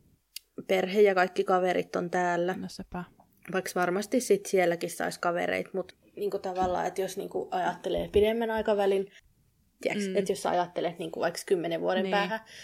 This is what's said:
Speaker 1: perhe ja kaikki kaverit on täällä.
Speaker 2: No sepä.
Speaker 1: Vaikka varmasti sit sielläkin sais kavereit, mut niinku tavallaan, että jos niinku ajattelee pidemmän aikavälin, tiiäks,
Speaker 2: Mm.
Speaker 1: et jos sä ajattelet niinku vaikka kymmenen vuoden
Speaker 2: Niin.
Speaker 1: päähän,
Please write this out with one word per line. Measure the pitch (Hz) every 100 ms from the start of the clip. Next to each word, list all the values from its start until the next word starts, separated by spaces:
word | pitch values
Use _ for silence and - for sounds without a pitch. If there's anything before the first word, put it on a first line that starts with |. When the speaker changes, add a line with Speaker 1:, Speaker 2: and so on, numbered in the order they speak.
| _ _ _ - - - -
Speaker 1:
perhe | 190 185 202
ja | 208
kaikki | 190 185 185
kaverit | 196 185 180 180 175 185
on | 175
täällä. | 180 180 175 175 185
Speaker 2:
No | 185
sepä. | - - 180 175 _ _ _ -
Speaker 1:
Vaikka | 190 185
varmasti | 185 175 180 214 254
sit | - 196 -
sielläkin | 190 175 170 170
sais | - 170 170
kavereit, | 175 175 180 185 180
mut | 185 - - _ -
niinku | 202 196
tavallaan, | 190 185 185 175 175
että | 180
jos | 190 196
niinku | 175 185 -
ajattelee | 180 175 175 190 170 170
pidemmän | 208 214 226 226
aikavälin, | 220 220 208 196 196 196 - _ _ _ _ _ _
tiiäks, | - 208 196
Speaker 2:
Mm. | 190
Speaker 1:
et | 190
jos | 190
sä | 202
ajattelet | 175 175 175 165 170
niinku | 165 -
vaikka | 170 170 -
kymmenen | 185 165 165
vuoden | 175 185
Speaker 2:
Niin. | 196
Speaker 1:
päähän, | 202 196 220 - -